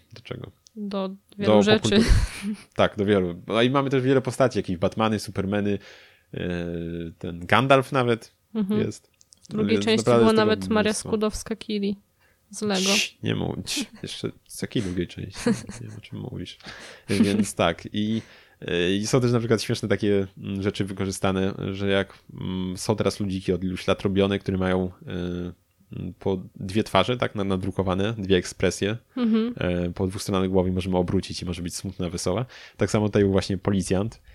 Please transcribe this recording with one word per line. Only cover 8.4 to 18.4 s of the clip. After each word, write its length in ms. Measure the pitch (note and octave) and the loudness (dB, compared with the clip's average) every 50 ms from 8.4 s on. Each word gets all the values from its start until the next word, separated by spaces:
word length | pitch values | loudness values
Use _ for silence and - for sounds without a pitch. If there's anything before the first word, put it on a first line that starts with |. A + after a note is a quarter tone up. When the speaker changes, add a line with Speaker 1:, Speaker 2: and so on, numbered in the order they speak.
| _ _ - | _ _ -4
Speaker 2:
Mhm. 240 | A3 G#3 F#3 G#3+ G#3 | -4 -2 0 0 0
Speaker 1:
jest. 320 | A3 A2 G#2+ - _ _ _ _ _ _ - _ _ | 0 -2 -4 -10 _ _ _ _ _ _ -20 _ _
Speaker 2:
W 40 | - | -8
drugiej 240 | - G#2+ G#2+ G2+ | -4 -2 0 2
Speaker 1:
Więc 140 | A3 G3+ - | 2 2 2
Speaker 2:
części 120 | A3+ A3 G#3+ | 2 2 2
Speaker 1:
naprawdę 220 | A3 A#3 A#3+ A#3 | 4 4 6 6
Speaker 2:
była 120 | A3+ A3 | 6 6
Speaker 1:
jest 40 | A3 A3 | 6 6
tego 80 | G#3+ | 4
Speaker 2:
nawet 240 | G#3+ G#3+ G3+ F#3+ F#3+ | 4 2 0 0 0
Maria 200 | A3 G#3+ G#3 G#3+ | 0 2 2 2
Speaker 1:
mnóstwo. 200 | G#3+ - - - | 0 -2 -4 -4
Speaker 2:
Skłodowska-Curie 840 | - G#3+ G#3+ G#3+ G#3+ - - - A3+ G3+ - - G#3+ G#3 G3+ G3 G3+ G3 _ _ _ _ _ _ _ _ _ - | -2 0 -2 -2 -4 -4 -8 -8 -10 -10 -8 -6 -6 -2 -2 -2 -4 -4 _ _ _ _ _ _ _ _ _ -18
z 120 | G3+ - | -12 -6
Lego. 200 | G#3+ G#3 G3 F#3+ | -4 -2 0 0
Speaker 1:
Cii, 360 | F#3+ G3 G3+ A3 - - - - - | 2 2 2 2 0 -2 -6 -6 -4
nie 120 | A2 A2+ | -2 -2
mów, 200 | G2+ F2+ F2 - - F#2+ | -2 -2 -4 -4 -6 -6
cii, 200 | - - D4 A#3+ - - - - | -6 -6 -6 -6 -8 -10 -14 -12
jeszcze 280 | - - - - A2 - - _ - | -12 -10 -8 -8 -8 -8 -10 _ -20
z 140 | - - | -14 -10
jakiej 200 | - - - C3 G#2 | -10 -4 -4 -4 -4
drugiej 240 | F#2 F2+ F#2 E2+ - | -2 -4 -4 -6 -6
części? 320 | - - F#2+ G2+ - - - A#3+ A3+ - - - - - | -6 -12 -12 -12 -10 -4 -2 -2 -2 -2 -4 -12 -14 -14
Nie 60 | A2+ A2 | -14 -14
wiem, 100 | G#2+ A2 | -16 -16
o 40 | |
czym 180 | - - - G#2+ | -16 -14 -12 -10
mówisz. 380 | G2+ G2+ G2 F#2 F2+ - - - - - - - - - - - - - | -10 -10 -10 -10 -12 -12 -14 -18 -18 -18 -18 -16 -16 -18 -20 -14 -6 -2
Więc 460 | G#2 G2 A2 G2+ G2+ G#2 G#2 - - | 2 2 4 4 4 0 0 -2 0
tak, 320 | - G#2 E2+ E2+ - - - - | 0 2 2 0 -2 -6 -6 -4
i, 280 | G#2 G#2 G#2+ A2 A2+ - - - - | -2 -2 0 -2 -4 -4 -8 -18 -20